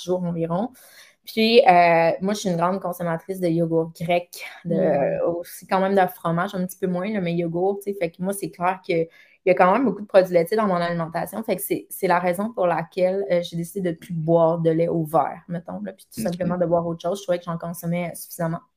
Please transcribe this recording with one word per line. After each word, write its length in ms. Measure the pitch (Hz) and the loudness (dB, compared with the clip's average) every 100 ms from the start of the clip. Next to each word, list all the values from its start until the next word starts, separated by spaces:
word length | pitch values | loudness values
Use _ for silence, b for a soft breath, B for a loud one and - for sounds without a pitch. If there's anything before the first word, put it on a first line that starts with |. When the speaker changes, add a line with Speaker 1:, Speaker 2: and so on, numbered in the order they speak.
Speaker 1:
jour 200 | 170 180 | -4 -2
environ. 480 | 175 170 165 175 240 b b b b b - | -2 -4 -2 -2 -4 b b b b b -8
Puis, 340 | 220 220 226 - | 0 6 6 8
euh, 420 | 175 175 165 165 - | 8 8 6 4 0
moi, 100 | 190 | -2
je 60 | 208 | -2
suis 80 | 196 | -2
une 80 | 170 | 0
grande 240 | 175 190 | 0 -2
consommatrice 600 | 185 180 170 165 - 185 | -6 -6 -4 -4 -6 -4
de 60 | 175 | 0
yogourt 440 | 165 165 165 165 - | 0 2 0 -2 -6
grec, 280 | 170 175 175 - - B | 0 0 0 -16 -16 B
de, 100 | 170 | -4
Speaker 2:
Mm. 460 | 190 180 143 - - - 170 | 0 2 2 0 0 -2 -4
Speaker 1:
aussi 300 | 175 - - | -8 -14 -4
quand 140 | 190 | 0
même 140 | 190 | 2
de 120 | 196 180 | 2 2
fromage, 420 | - 170 170 196 | 0 -4 -2 -2
un 100 | 190 | -4
petit 140 | 180 - | -6 -4
peu 80 | 185 | -4
moins, 260 | 175 196 | -4 -4
là, 80 | 214 | -4
mais 140 | 170 | -2
yogourt, 440 | 170 170 170 190 202 | -2 -2 -2 -2 -2
tu 80 | 202 | -6
sais. 60 | 202 | -6
Fait 120 | 165 | -6
que 120 | - | -4
moi, 100 | 185 | -6
c'est 180 | 196 - | -6 -8
clair 300 | - 180 190 - | -4 -2 -2 -2
que 200 | 170 165 b b b 190 | -2 -2 b b b 2
il 20 | |
y 40 | |
a 20 | |
quand 180 | 180 180 | 6 6
même 140 | 220 254 | 4 2
beaucoup 160 | 185 | -2
de 40 | 208 | 4
produits 280 | 196 180 | 4 6
laitiers 220 | 175 165 220 | 2 2 0
dans 80 | 208 | 2
mon 80 | |
alimentation. 680 | 175 175 170 160 170 165 208 | 0 0 -2 -4 -6 -6 -8
Fait 140 | 226 185 | -4 -4
que 60 | |
c'est, 240 | - 175 - | -2 -6 -6
c'est 180 | - 180 | -4 0
la 100 | 175 | 2
raison 340 | 180 175 220 | 2 -2 -4
pour 140 | 202 180 | 0 0
laquelle, 580 | 165 165 190 180 190 196 | 0 -4 0 0 0 0
euh, 100 | 175 | -2
j'ai 140 | 170 170 | -2 -6
décidé 360 | 170 202 180 | -6 -4 -4
de 40 | 165 | -6
plus 160 | - | -8
boire 460 | 165 156 170 160 170 | -4 2 4 4 4
de 100 | 165 | 2
lait 200 | 160 165 | 2 0
au 140 | 165 | 0
verre, 380 | 156 160 131 170 - | 0 0 0 -4 -10
mettons, 320 | 170 170 185 | -10 -10 -12
là, 100 | 196 | -12
puis 140 | - _ | -14 _
tout 60 | - | -6
Speaker 2:
Ok. 60 | 202 | -6
Speaker 1:
simplement 320 | 175 175 180 | -4 -2 -2
de 80 | 165 | 0
boire 200 | 170 170 | 0 0
autre 140 | 165 | -4
chose. 180 | 170 196 | -4 -4
Je 20 | |
trouvais 160 | - 175 | -4 -4
que 60 | 175 | -4
j'en 100 | 165 | -8
consommais 560 | 170 175 170 175 175 | -8 -8 -4 -4 -4
suffisamment. 460 | - - - 165 170 _ | -10 -14 -6 -4 -6 _